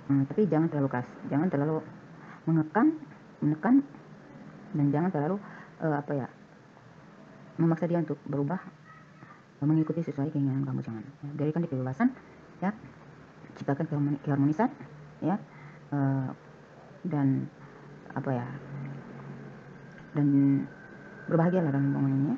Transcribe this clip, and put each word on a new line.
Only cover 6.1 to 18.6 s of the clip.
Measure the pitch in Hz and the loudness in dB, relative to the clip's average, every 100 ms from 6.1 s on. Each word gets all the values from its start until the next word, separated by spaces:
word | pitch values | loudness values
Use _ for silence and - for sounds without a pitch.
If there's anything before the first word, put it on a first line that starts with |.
ya, | 143 120 - - - - - - - - - - - - - | -4 -6 -12 -20 -20 -20 -20 -20 -20 -20 -20 -20 -20 -20 2
memaksa | 165 165 175 | 2 2 0
dia | 170 | 0
untuk | 151 143 - | 0 -4 -4
berubah, | 139 143 185 - - - - - - - - - - | -2 -2 -2 -8 -20 -20 -20 -20 -20 -20 -20 -20 -2
eh, | 143 | 2
mengikuti | 156 156 156 | 4 4 0
sesuai | 165 139 139 147 | -2 -2 -2 2
keinginan | 139 135 139 | 2 2 -2
kamu, | 131 | -4
jangan. | 131 113 107 - | -4 -8 -12 -12
Ya, | 143 | -10
berikan | 151 147 156 | -2 0 0
dia | 170 | -2
kebebasan, | 131 127 131 240 262 - - - - | -2 -2 2 0 0 -16 -20 -20 -4
ya, | 185 214 - - - - - - - - | -4 -4 -12 -20 -20 -20 -20 -20 -20 -10
ciptakan | 135 139 165 | -2 -2 0
keharmoni-, | 147 143 147 - | 0 0 0 0
keharmonisan, | 139 139 156 220 - - - - - | 4 4 4 0 0 -16 -18 -20 -6
ya, | 147 196 - - - - - 143 | -2 -2 -4 -18 -20 -20 -6 0
eh, | 139 135 131 139 - - - - - - 175 | 2 0 -2 -8 -16 -20 -20 -20 -20 -10 -4
dan | 151 139 131 131 - - - - - - | 2 2 2 -2 -12 -20 -20 -20 -18 -10
apa | - 139 127 | -6 -2 -2
ya, | 120 - | -4 -10